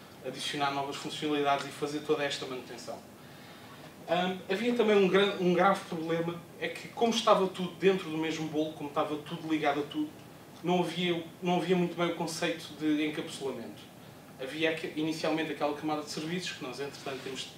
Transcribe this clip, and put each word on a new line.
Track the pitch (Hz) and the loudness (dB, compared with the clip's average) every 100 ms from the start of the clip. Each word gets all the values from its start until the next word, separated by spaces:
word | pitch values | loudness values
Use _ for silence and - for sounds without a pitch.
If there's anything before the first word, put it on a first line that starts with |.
| - - 131 | -18 -12 -10
adicionar | 139 - 151 143 | -6 -4 -2 0
novas | 143 139 - | 0 -2 -6
funcionalidades | 151 - 151 147 143 139 - | -8 -4 0 2 4 2 0
e | |
fazer | - 143 147 | -4 -4 -2
toda | 151 147 | 0 2
esta | 143 - 131 | 0 -2 -6
manutenção. | 127 - 117 - - - - - - - - - - - - - | -8 -10 -12 -10 -12 -14 -20 -20 -18 -18 -18 -18 -18 -18 -12 0
Ahm, | 175 185 185 - | 2 2 0 -2
havia | 196 240 | 0 4
também | 240 214 202 | 4 6 8
um | 185 | 8
gran-, | 190 202 - | 6 4 4
um | 180 | 4
grave | 170 196 196 | 6 6 4
problema, | - 165 160 165 165 170 - - | -2 -4 0 0 0 -4 -10 -8
é | 170 | -6
que | - - | -6 -10
como | - 233 | 2 2
estava | - - 196 185 | 4 6 6 4
tudo | - 175 - | 0 -6 2
dentro | 190 185 165 | 4 4 0
do | 160 | -2
mesmo | 160 156 156 | -2 -2 -2
bolo, | 151 156 | 0 -2
como | - 143 | -4 -4
estava | 160 147 151 | -2 -2 -4
tudo | - 160 156 | -6 -6 -2
ligado | 156 147 143 | 2 2 0
a | |
tudo, | - 151 151 - - - - - | -2 -2 -4 -6 -18 -20 -20 -4
não | 170 180 | 2 2
havia, | 160 165 180 165 - - | 2 0 0 0 -4 -4
não | 180 180 | 0 2
havia | 165 180 | 4 2
muito | 170 | 2
bem | 170 170 | 2 0
o | |
conceito | 170 165 - 165 - - - | 0 -4 -2 -2 -2 -8 -2
de | 156 151 156 | 2 2 2
encapsulamento. | 160 - - 135 117 104 104 - - - - - - | -2 -6 -6 -6 -6 -8 -12 -18 -18 -20 -18 -18 -10
Havia | 131 151 160 | -8 0 0
aqu-, | 160 - 151 | 0 -4 -2
inicialmente | 160 156 160 156 151 | -2 0 0 0 0
aquela | - 147 | 0 0
camada | 147 156 151 | 0 -2 -2
de | 147 | -4
serviços, | 156 156 185 180 | -6 -4 -4 -4
que | - | -6
nós | 135 123 | -8 -6
entretanto | 143 - 139 131 | -8 -8 -8 -8
temos, | 135 131 - | -6 -8 -10